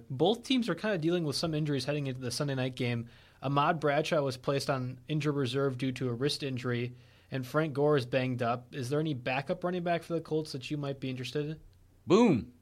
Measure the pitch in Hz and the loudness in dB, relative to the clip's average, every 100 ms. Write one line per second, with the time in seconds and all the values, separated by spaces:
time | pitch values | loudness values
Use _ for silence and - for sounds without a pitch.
0 | - 131 170 233 - 262 220 165 214 190 | -4 2 2 2 0 0 0 -2 -2 0
1 | 160 180 151 127 170 151 151 139 127 147 | 2 2 0 -2 -2 0 0 0 0 -2
2 | 135 127 123 - 147 131 131 127 123 120 | -2 -4 -4 -2 -2 0 -2 -2 -2 -2
3 | 117 - - - 139 143 151 160 147 143 | -4 -12 -20 -6 0 2 4 2 2 2
4 | 156 160 139 - - 139 139 131 127 127 | 2 2 0 -2 -2 0 0 -2 -2 -6
5 | - 156 147 143 123 135 139 127 131 127 | -4 0 0 0 0 2 0 0 -2 0
6 | 131 117 143 - 139 127 127 120 123 - | -2 0 -2 -2 -4 -4 -2 -2 -2 -8
7 | - - - 131 127 151 160 135 147 147 | -20 -20 -8 -6 -2 0 0 2 4 4
8 | 123 135 127 123 120 123 - 147 120 147 | 2 0 0 0 0 -2 -4 -8 -2 0
9 | 160 127 131 131 - 180 180 180 175 170 | 0 -2 -2 -2 -2 -2 -2 -2 0 -2
10 | - 165 160 156 151 139 - 147 139 139 | -2 -4 -2 -2 -2 -6 -6 -4 -4 -4
11 | 131 127 123 147 147 156 - - - _ | -4 -6 -4 -4 -4 -8 -14 -20 -20 _
12 | - 196 240 120 80 - | 4 6 8 4 0 -12